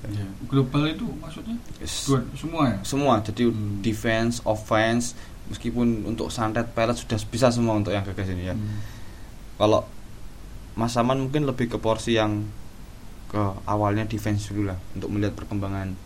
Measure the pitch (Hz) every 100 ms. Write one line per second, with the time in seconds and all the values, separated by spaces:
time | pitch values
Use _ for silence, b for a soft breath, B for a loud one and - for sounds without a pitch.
0 | 113 104 98 - 120 135 131 147 151 160
1 | 240 - - - 220 233 - - - -
2 | - 135 - - 156 165 135 98 - 139
3 | 143 113 104 107 120 113 104 101 104 107
4 | 117 113 113 117 - 107 - 110 113 117
5 | 120 - B B - 95 120 113 120 113
6 | 101 113 - - 110 113 117 113 113 120
7 | - 113 107 120 127 120 117 107 92 101
8 | 98 95 95 90 90 90 107 107 B B
9 | B B B - - - 107 107 - -
10 | - - - - - - - - 117 120
11 | 120 135 131 151 143 131 117 110 113 110
12 | - 113 107 104 107 - - - - -
13 | - - - 104 101 98 98 104 104 104
14 | 104 107 107 104 - 101 101 92 - -
15 | - 104 101 - - 104 98 98 95 95